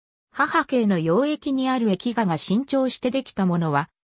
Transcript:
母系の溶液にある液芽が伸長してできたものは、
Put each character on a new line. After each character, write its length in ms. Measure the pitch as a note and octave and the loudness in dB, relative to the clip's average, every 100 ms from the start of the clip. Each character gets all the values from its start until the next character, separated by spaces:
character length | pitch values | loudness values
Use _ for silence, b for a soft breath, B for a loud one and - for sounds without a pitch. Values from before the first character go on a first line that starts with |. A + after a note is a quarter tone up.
| _ _ _ | _ _ _
母 340 | - C#4+ E4 | -4 0 0
系 220 | - B3+ G#3+ | 0 0 2
の 120 | F3+ | 2
溶 280 | D#3+ F#3 C#4+ | 2 2 2
液 260 | D4+ C#4+ | -2 -4
に 160 | C4 C4 | -2 0
あ 100 | C4 | 0
る 120 | A3+ | 0
液 240 | F#3 A#3+ | 0 -2
芽 120 | A#3 G3 | -2 0
が 120 | D#3 | -2
伸 280 | - G3+ C4+ | 0 -2 0
長 220 | C4+ C4 | 0 0
し 80 | - | -2
て 120 | B3 | -4
で 140 | C4+ | -4
き 80 | - | -4
た 140 | - F#3 | -2 0
も 120 | E3+ | 0
の 140 | D#3+ | 0
は、 160 | C#3+ D#3+ _ | 0 -2 _